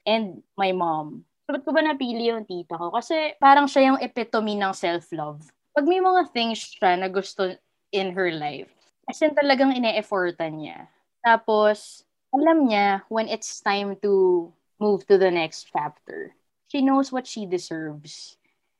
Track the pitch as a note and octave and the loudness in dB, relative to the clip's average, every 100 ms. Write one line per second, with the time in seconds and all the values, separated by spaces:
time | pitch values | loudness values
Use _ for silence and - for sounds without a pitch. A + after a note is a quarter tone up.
0 | - A3+ G#3 E3 - - F#3+ F#3 E3+ D#3 | -2 -2 -2 -10 -16 -4 -2 0 -2 -2
1 | D3+ D#3 - _ - C#4+ C#4 D4+ D#4 C#4 | -6 -12 -20 _ -8 -6 -2 0 0 -2
2 | B3+ A#3 A#3 A3+ G#3+ F3+ E3+ E3 E3+ G#3+ | -4 -2 -2 -4 -6 -12 -10 -8 -4 -4
3 | - D#4+ D4+ - C#4 C#4 C#4+ C#4 C4 C4 | -2 -2 -2 4 6 8 6 4 4 4
4 | B3 - A3 A3+ G#3+ G3+ G3 F#3+ F3+ F3 | -2 -6 -4 -2 -2 -2 -4 -2 -2 -4
5 | E3+ D#3+ D3+ D3 D#3 _ _ D4 D4 F#4 | -6 -8 -8 -10 -18 _ _ -2 2 2
6 | F#4 F#4 C#4+ A#3+ A3+ A3 - - F#3+ F3+ | 4 2 2 -2 -4 -4 -10 -2 0 2
7 | F#3+ F#3+ F#3+ - F#3+ - _ _ _ G3+ | 0 -4 -6 -4 -4 -4 _ _ _ -4
8 | F#3 F3+ F3+ D#3+ D3 C3+ - _ _ _ | -4 -2 -2 -2 -6 -10 -14 _ _ _
9 | - - D#4 D4 C#4+ C4 C4+ B3+ A#3 A3 | -16 -2 0 2 2 4 2 2 0 -2
10 | G#3+ G3 F3+ E3+ E3 D#3 D3+ - - _ | -4 -2 -2 -4 -6 -8 -12 -14 -20 _
11 | _ _ A#3 A3+ - G#3+ G#3 G#3 - - | _ _ 2 2 4 2 4 2 -6 -20
12 | _ _ _ C4+ D#4 E4 C4+ G#3 G3+ G3 | _ _ _ 2 4 4 4 2 2 0
13 | - A3+ A3 A3 - - - G3+ G3+ G3 | -4 -4 -4 -6 -8 -8 -4 -2 -4 -4
14 | G3+ G3 F#3 F3+ E3+ _ _ _ G#3 G3 | 0 2 4 2 -2 _ _ _ -2 -2
15 | - G3 F#3+ F3 D#3+ - - D#3 D3 - | 4 4 4 2 -2 -6 -8 -6 -6 -10
16 | - E2 - - _ _ _ C#4+ C4+ C4+ | -16 -14 -14 -18 _ _ _ -2 2 2
17 | C#4 B3+ B3+ - G3 F3+ - E3 D#3 D3+ | 0 -4 -8 -10 -6 -6 -6 -8 -8 -12
18 | D3 - - - _ _ _ | -16 -20 -20 -20 _ _ _